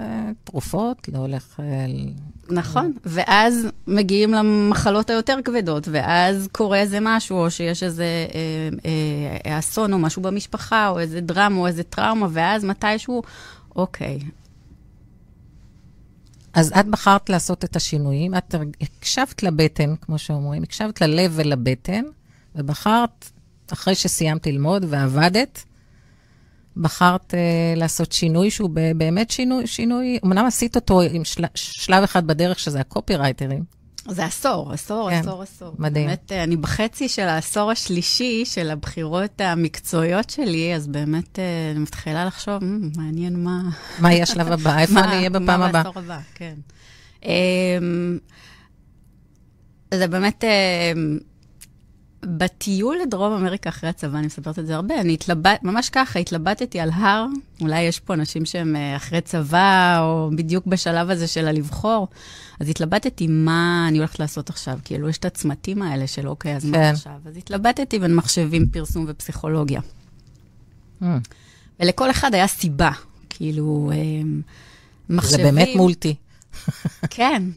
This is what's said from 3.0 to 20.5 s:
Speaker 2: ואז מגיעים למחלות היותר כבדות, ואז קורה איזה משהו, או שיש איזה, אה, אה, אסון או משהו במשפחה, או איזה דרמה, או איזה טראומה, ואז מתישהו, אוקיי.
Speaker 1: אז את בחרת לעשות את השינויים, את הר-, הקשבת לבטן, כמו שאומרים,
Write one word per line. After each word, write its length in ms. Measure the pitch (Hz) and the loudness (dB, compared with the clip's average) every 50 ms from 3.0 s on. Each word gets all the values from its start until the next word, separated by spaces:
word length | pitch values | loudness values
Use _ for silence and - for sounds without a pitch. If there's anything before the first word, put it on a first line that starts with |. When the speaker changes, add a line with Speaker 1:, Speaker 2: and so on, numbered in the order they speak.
| - | -8
Speaker 2:
ואז 600 | 180 160 175 - - 196 208 214 233 240 233 226 214 - - - 175 | -6 -4 -2 2 4 6 6 6 6 4 2 0 -4 -6 -8 -4 0
מגיעים 440 | 190 202 214 185 196 202 208 214 220 | 0 2 2 2 2 4 4 4 4
למחלות 760 | 214 214 214 208 208 208 202 208 - - 214 202 208 214 - | 4 4 4 4 4 4 4 2 2 2 2 2 2 2 2
היותר 280 | 226 226 226 - 269 269 254 | 0 0 0 0 -2 -2 -2
כבדות, 420 | - 240 240 208 170 156 147 151 170 | -2 -2 -2 0 0 -2 -2 -4 -2
ואז 560 | 151 151 127 - 170 175 180 185 196 196 190 196 | -2 -2 0 2 2 4 4 4 2 0 -4 -6
קורה 280 | - - 220 202 202 196 | -2 -2 0 2 2 2
איזה 180 | 202 208 196 208 | 2 2 0 0
משהו, 360 | 214 220 220 226 - - 190 185 | 2 2 2 2 2 0 0 0
או 140 | 170 170 | 0 0
שיש 320 | 170 - 170 165 175 170 - | 0 -2 -2 -2 -2 -2 -2
איזה, 220 | 180 165 165 170 170 165 170 165 - - | -4 -2 -2 -2 -2 -2 -2 -4 -4 -4
אה, 560 | 156 165 160 160 156 160 156 147 - - 165 160 156 156 151 147 147 147 143 - - - | -6 -4 -4 -4 -4 -4 -4 -6 -6 -4 -2 -2 0 0 -2 -2 -4 -4 -6 -6 -8 -6
אה, 140 | - 151 156 | -4 -4 -4
אסון 340 | 156 - - - 220 202 196 | -4 -4 -2 -2 0 0 2
או 60 | 190 | 2
משהו 220 | 160 156 156 - | 0 0 0 -2
במשפחה, 680 | 185 185 190 202 - - - 214 - - - 226 214 202 | -4 -4 -4 -4 -6 -8 -10 -10 -4 0 0 2 2 2
או 120 | 185 170 | 0 0
איזה 220 | 170 165 160 170 | -2 -4 -4 -6
דרמה, 360 | 175 165 170 185 202 208 202 185 | -6 -4 0 2 2 4 4 2
או 80 | 175 180 | 2 0
איזה 160 | 175 165 170 | 0 -2 -6
טראומה, 440 | - - - - 220 220 220 208 180 | -6 -4 -2 0 0 0 0 0 0
ואז 320 | 160 160 165 175 208 220 208 | 0 0 0 2 0 0 0
מתישהו, 580 | 196 202 - - 208 214 220 - - 247 240 226 - - - - - - - - - - | -2 -4 -2 -2 -2 -2 -2 -4 -4 -4 -6 -6 -8 -14 -20 -20 -20 -20 -20 -20 -10 -4
אוקיי. 440 | - 185 185 - - - - 139 139 139 147 - - - - - - - - - - - - - - - - - - - - - - - - - - - - - - - - - - - - - - - - - - - - - | -4 -4 -2 -4 -8 -8 -8 -6 -8 -8 -10 -12 -16 -20 -20 -20 -20 -20 -20 -20 -20 -20 -20 -20 -20 -20 -20 -20 -20 -20 -20 -20 -20 -20 -20 -20 -20 -20 -20 -20 -20 -20 -20 -20 -20 -20 -20 -20 -20 -20 -20 -20 -20 -20 0 2
Speaker 1:
אז 200 | 175 160 156 - 185 | 4 4 6 6 4
את 60 | 208 208 | 4 4
בחרת 420 | 214 - - 202 196 202 - - | 2 2 4 6 6 6 4 2
לעשות 340 | 196 170 - - 180 - - | 0 0 0 -2 -2 -4 -4
את 120 | 175 - | -4 -2
השינויים, 600 | 165 - - - 151 147 139 139 143 160 180 190 | -2 -2 -2 -2 -2 0 0 0 0 0 0 -2
את 180 | 180 - - - | -2 -2 -2 -4
הר-, 60 | 165 151 147 147 - | -4 -4 -6 -6 -8
הקשבת 640 | - - - - - - - - 262 269 - - - | -8 -10 -8 -8 -6 -4 -2 0 -2 -2 -2 -2 -2
לבטן, 520 | 185 160 151 160 156 - - 156 143 156 156 | 0 2 4 2 2 2 2 0 0 0 -4
כמו 160 | - - 156 151 | -4 -6 -6 -4
שאומרים, 460 | - - 151 147 139 143 | -4 -4 -4 -2 -2 -4